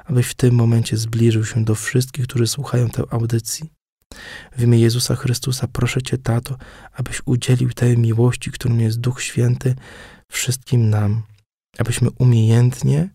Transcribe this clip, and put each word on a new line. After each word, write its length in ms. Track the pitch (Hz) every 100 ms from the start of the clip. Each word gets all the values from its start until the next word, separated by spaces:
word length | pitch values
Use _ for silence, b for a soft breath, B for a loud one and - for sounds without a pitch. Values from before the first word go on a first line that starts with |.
| -
abyś 220 | 123 120
w 60 |
tym 220 | - 123 120
momencie 420 | 117 117 110 110
zbliżył 480 | 113 113 117 110 107
się 180 | 117
do 120 | 110 110
wszystkich, 520 | - 123 127 - 123
którzy 200 | 120 113
słuchają 420 | - 131 123 117
tej 160 | 123 -
audycji. 600 | 117 117 117 - - 156 _ _ _ _ B B B B -
W 60 |
imię 160 | 120 117
Jezusa 360 | 117 120 - 123
Chrystusa 520 | 123 120 - 123 123
proszę 340 | - 120 127
Cię, 160 | 127 127
Tato, 380 | - 117 - 127 B B B
abyś 300 | - 123 - -
udzielił 440 | 123 - 123 127
tej 280 | - 123 117
miłości, 540 | 113 110 123 - -
którą 260 | - 120 117
jest 220 | 110 117
Duch 220 | 123 127
Święty, 540 | - - 120 127 127 127 B B B B B
wszystkim 580 | - - 123 - 123 110
nam, 320 | 107 104 110 110 _ _ _ _ -
abyśmy 320 | 113 - 123
umiejętnie 1000 | - 123 117 110 117 123 - 135 139 185